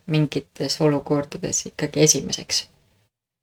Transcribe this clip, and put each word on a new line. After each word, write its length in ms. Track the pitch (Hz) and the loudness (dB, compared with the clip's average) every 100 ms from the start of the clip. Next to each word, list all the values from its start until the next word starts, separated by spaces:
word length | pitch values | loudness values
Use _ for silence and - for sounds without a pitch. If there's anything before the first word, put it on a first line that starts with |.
| - | -2
mingites 720 | 156 147 139 - - 147 - | 0 2 -2 -8 -8 -6 0
olukordades 840 | 156 143 139 147 143 - 151 - - | 2 2 0 -2 -2 -8 -6 -4 -6
ikkagi 380 | - 151 147 | -6 -4 4
esimeseks. 560 | 156 139 - - - - - _ _ _ _ _ _ _ | 4 4 0 -8 -4 -6 -6 _ _ _ _ _ _ _